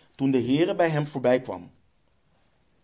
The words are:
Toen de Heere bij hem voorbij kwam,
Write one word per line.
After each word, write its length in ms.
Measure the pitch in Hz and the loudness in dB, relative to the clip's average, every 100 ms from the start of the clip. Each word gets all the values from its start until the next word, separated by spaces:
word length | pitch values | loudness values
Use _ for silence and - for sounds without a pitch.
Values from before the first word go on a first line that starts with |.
| _ | _
Toen 160 | - 139 | -4 0
de 120 | 131 | 2
Heere 320 | 120 143 180 | 2 2 0
bij 140 | 185 170 | 2 0
hem 180 | 151 147 | 0 -4
voorbij 340 | 139 123 127 | -2 0 0
kwam, 300 | 131 92 87 _ _ _ _ _ _ _ _ _ _ _ | -2 -12 -14 _ _ _ _ _ _ _ _ _ _ _